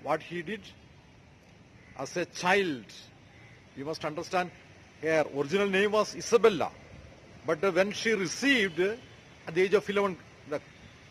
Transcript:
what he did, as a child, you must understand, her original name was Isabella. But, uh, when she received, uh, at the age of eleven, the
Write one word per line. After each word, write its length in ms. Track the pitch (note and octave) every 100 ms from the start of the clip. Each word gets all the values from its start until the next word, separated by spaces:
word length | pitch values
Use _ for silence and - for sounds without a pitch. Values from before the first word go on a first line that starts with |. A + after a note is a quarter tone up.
what 180 | C3+ D#3
he 200 | - F3
did, 180 | E3 G#3+ - - - - - - - - - - - - - -
as 180 | C3+ F3+
a 80 |
child, 600 | E3 - F3+ G3+ F#3 C3 G2+ - - - - - - - - C3+
you 80 |
must 200 | C#3 D#3+
understand, 480 | D#3 D3+ E3 F#3 F3 - - - - -
her 240 | D3+ D#3+ D3 C#3
original 320 | C#3+ F#3+ G3+
name 220 | F#3+ G#3
was 240 | G#3+ G3+
Isabella. 560 | - - A3+ A3 F3 G2 - - - - - - -
But, 200 | - D#3+
uh, 80 | G3
when 180 | F3 G3
she 220 | G3+ A3+
received, 640 | A3 E3+ - C4 C4 G3 D#3+
uh, 160 | F#3+ A#3 - - - - -
at 60 | E3
the 60 |
age 120 | F#3+
of 160 | G3 -
eleven, 260 | G3+ G3+ E3 - - C3+
the 120 | D3 - - - - -